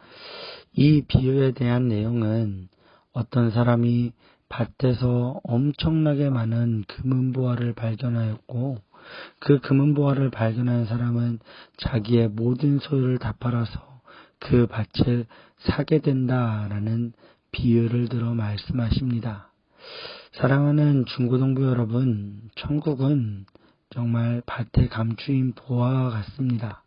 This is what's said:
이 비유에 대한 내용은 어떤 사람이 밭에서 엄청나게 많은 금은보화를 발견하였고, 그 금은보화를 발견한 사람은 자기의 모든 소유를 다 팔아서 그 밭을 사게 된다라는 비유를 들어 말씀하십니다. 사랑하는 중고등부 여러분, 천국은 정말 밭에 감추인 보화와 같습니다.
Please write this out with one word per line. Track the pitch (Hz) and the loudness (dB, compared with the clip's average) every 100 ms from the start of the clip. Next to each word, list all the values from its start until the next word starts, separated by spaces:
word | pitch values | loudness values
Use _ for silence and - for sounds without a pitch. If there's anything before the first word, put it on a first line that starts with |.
| - - - - - - - | -20 -20 -18 -16 -16 -18 -8
이 | - 143 151 - | 2 6 4 4
비유에 | 131 131 135 135 | 2 4 4 2
대한 | 120 123 123 127 | 2 0 2 2
내용은 | 104 110 120 107 110 107 95 92 _ _ _ _ | 0 0 0 0 0 -2 -6 -12 _ _ _ _
어떤 | 123 113 127 117 | -8 -2 0 2
사람이 | 110 120 120 120 120 120 - _ _ _ | 2 4 4 2 2 -2 -6 _ _ _
밭에서 | - 113 - 131 120 127 123 123 156 | -6 -6 0 0 2 0 0 -2 -6
엄청나게 | - 120 143 - 160 160 156 143 143 | -2 0 0 0 0 2 2 2 0
많은 | 123 110 117 117 110 98 | 0 0 0 0 -2 -6
금은보화를 | - 131 131 131 127 127 120 120 | -6 -2 0 0 0 -2 -2 -4
발견하였고, | 113 117 110 127 117 110 107 - 123 135 120 - - - - - _ | -4 -6 -4 -2 -2 -2 -6 -8 -6 -6 -6 -14 -20 -20 -18 -18 _
그 | - 143 | 2 2
금은보화를 | - 135 143 147 143 139 135 | 4 2 4 2 2 2 0
발견한 | - 113 113 123 120 110 | 0 -2 0 0 0 0
사람은 | 120 120 120 120 113 - - - - | -2 0 0 -2 -4 -10 -20 -20 -8
자기의 | - 120 104 117 117 | -4 -2 2 2 2
모든 | 107 117 127 147 139 | 0 0 2 2 2
소유를 | - 139 127 127 | 0 0 0 0
다 | 113 - | -4 -4
팔아서 | 123 120 113 - - - - - - _ | -2 -2 -2 -6 -16 -20 -20 -20 -20 _
그 | - 123 120 | 2 4 4
밭을 | 113 107 - 123 120 117 - - _ | 0 -6 0 0 0 -4 -14 -20 _
사게 | - - 139 156 | -4 -2 0 0
된다라는 | 147 131 127 127 117 107 104 104 107 113 117 - - _ _ | 2 0 0 0 0 -2 -4 -4 -2 -2 -4 -8 -20 _ _
비유를 | - 127 117 117 120 117 | -2 2 4 2 0 0
들어 | 120 117 | -2 -2
말씀하십니다. | 117 104 104 - 127 113 - 131 120 117 101 - _ _ _ - - - - - | -2 -2 -4 -4 -4 0 0 0 -2 -4 -10 -16 _ _ _ -18 -16 -16 -18 -20
사랑하는 | - 131 139 147 151 147 139 120 | -2 2 4 4 4 4 4 0
중고등부 | - 120 127 131 131 135 | -2 0 2 2 2 2
여러분, | 120 110 117 131 107 101 101 110 - | 2 0 0 0 0 -4 -12 -16 -12
천국은 | - 147 156 131 135 147 113 101 95 _ _ _ _ | -4 -2 -2 0 2 2 0 -6 -12 _ _ _ _
정말 | - 120 117 117 120 - | -6 -2 0 0 -2 -6
밭에 | - 117 - 123 | -8 -2 2 2
감추인 | 113 113 110 - 135 131 | 0 -2 -4 -2 0 0
보화와 | - - 123 123 131 127 | -4 -4 0 2 2 0
같습니다. | 110 101 - 131 117 110 98 | -4 -8 -4 -2 -2 -4 -10